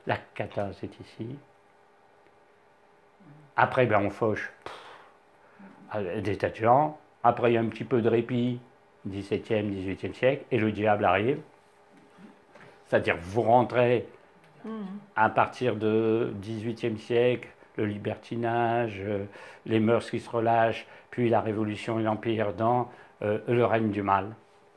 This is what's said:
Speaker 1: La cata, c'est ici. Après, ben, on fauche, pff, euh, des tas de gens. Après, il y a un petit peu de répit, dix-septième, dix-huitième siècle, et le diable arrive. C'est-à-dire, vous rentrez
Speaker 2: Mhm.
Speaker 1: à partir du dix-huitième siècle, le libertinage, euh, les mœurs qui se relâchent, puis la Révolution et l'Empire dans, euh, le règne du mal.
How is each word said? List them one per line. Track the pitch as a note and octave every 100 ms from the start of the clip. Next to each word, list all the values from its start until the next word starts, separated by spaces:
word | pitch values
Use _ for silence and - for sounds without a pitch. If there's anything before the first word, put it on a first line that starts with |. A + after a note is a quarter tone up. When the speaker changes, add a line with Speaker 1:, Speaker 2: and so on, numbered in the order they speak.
| -
Speaker 1:
La | G#2+ - -
cata, | G#2+ - G2
c'est | F2+ G2+ -
ici. | G2+ - A#2 C#3 - _ _ _ _ _ _ _ _ _ _ _ _ _ _ _ _ _ D3 - - -
Après, | B2 C3+ A#2+
ben, | G#2+
on | G2+
fauche, | - A2+ G2 - -
pff, | - - - - - _ _ _ _ - - - - G#2+
euh, | F#2 G#2
des | G2+ F#2
tas | F#2+
de | -
gens. | A2+ C3 D3+ - - _
Après, | A#2+ A#2 A#2+
il | A#2
y |
a |
un | A2+
petit | -
peu | A2+ B2
de | A2+
répit, | A2+ A2+ B2 B2 A#2+ - _ _ _ G2+
dix-septième, | G2 G2 G2+ - A2 G#2
dix-huitième | G2 F#2+ F2+ G2
siècle, | - B2+ C#3+ -
et | A#2+
le | G#2+
diable | G#2 G#2+ G#2 G2+
arrive. | F#2 A2+ D3+ - _ _ _ _ - - - - - _ - - - -
C'est-à-dire, | A#2 A2 E2
vous | F2 G#2+
rentrez | A2 A#2+ A2+ A#2 B2 A#2+ - - - _ - - G#3+
Speaker 2:
Mhm. | A3 F#3+ G#3 - -
Speaker 1:
à | A2
partir | B2 A2+ - B2 G#2+
du | G#2+ A2 A2+ A2+ B2 G#2
dix-huitième | G2+ A2 A2+ A2+ A#2+ G#2+
siècle, | - A#2+ B2 A#2+ - - - -
le | G#2+
libertinage, | G#2 G#2+ G#2+ - A#2 A#2 A#2 A#2 A#2 A#2 G2
euh, | G2 G2+ G2+ - - - -
les | A2+
mœurs | A2 A#2 -
qui | A#2
se | -
relâchent, | A#2+ A2+ A#2 A2+ A2 - - -
puis | - A#2
la | A2+
Révolution | G#2+ G#2 G#2+ G#2 - A2+
et |
l'Empire | A2 G#2+ A#2 A2 G#2
dans, | F2+ A2+ B2 A#2+ - - _
euh, | G#2 G#2+ -
le | A#2+ A2
règne | A2+ A2
du | G2+
mal. | G2 G2 G2 A2+ _ _ _